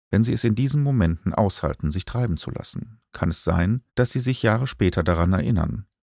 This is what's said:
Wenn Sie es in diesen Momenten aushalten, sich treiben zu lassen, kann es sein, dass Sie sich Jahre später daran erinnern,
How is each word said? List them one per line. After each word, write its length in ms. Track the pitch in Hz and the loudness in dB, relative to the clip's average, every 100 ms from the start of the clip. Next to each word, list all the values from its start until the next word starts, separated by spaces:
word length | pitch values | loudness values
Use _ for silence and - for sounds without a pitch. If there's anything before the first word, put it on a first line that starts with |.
| _ | _
Wenn 140 | 98 | 0
Sie 100 | 113 | 2
es 100 | - | 2
in 120 | 120 107 | 0 0
diesen 280 | 135 147 | 0 2
Momenten 500 | 143 131 85 82 92 | 2 2 2 0 -2
aushalten, 580 | - 101 - 73 - 76 | 0 0 0 -4 -2 -4
sich 140 | 82 - | -4 -4
treiben 320 | 120 120 80 | -4 -2 -2
zu 120 | - | -4
lassen, 500 | - - - 113 - _ | -8 -8 -10 -12 -18 _
kann 180 | - 92 | -4 -2
es 140 | 85 | 0
sein, 400 | - 85 90 120 - - | 0 2 2 0 -4 -2
dass 160 | 123 | 0
Sie 100 | 135 | 0
sich 200 | 123 127 | -2 0
Jahre 260 | 117 110 131 | 0 0 -2
später 360 | - 95 95 | 0 0 2
daran 300 | 87 85 87 | 0 2 2
erinnern, 520 | 92 117 101 80 113 - _ | 2 0 0 0 -4 -10 _